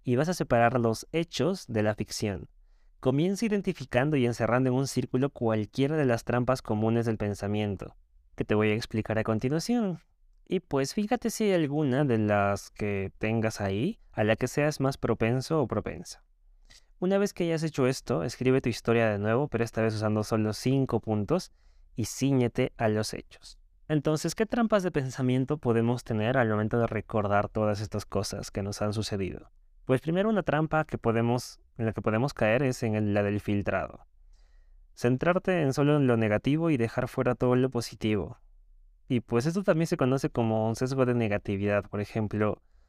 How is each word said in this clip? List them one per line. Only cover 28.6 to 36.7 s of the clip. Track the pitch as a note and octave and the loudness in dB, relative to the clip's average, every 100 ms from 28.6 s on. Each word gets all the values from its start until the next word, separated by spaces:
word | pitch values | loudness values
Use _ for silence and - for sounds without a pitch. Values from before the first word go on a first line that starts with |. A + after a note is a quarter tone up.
nos | G2+ G#2 | -6 -4
han | G#2 | -4
sucedido? | G#2+ G#2 G2+ F#2 - - - _ - | -4 -4 -4 -6 -8 -16 -20 _ -10
Pues | - B2+ | 0 0
primero | - F3 G#3+ | 2 0 0
una | G#3 | 0
trampa | E3 D3 D#3 D#3 | 0 0 0 -2
que | D3+ A2 | -2 -4
podemos, | A#2 A2+ A#2 B2 - - _ - | 0 2 2 0 -4 -16 _ -6
en | A2+ | -4
la | |
que | G#2+ | -2
podemos | G#2+ A2 C#3 | 0 0 0
caer | - G#2+ A#2 | 0 2 2
es | C#3 B2+ | 0 -2
en | A#2 | -2
el, | G#2+ G#2+ | 0 0
la | G#2 | 2
del | G2+ G2+ | 0 -2
filtrado. | - G2+ G2 F#2+ D#2 - - - - - - - - - - | -2 -2 0 -2 -4 -10 -20 -20 -20 -20 -20 -20 -20 -20 -20
Centrarte | - A#2+ B2+ E3 F3+ F#3+ F3+ | -2 0 2 2 2 2 2
en | C#3+ | 2
solo | C3+ C#3+ D3 | 2 4 4
en | C3 | 4
lo | A#2 | 4
negativo | A2 G#2+ - D3+ E3 | 4 2 2 0 2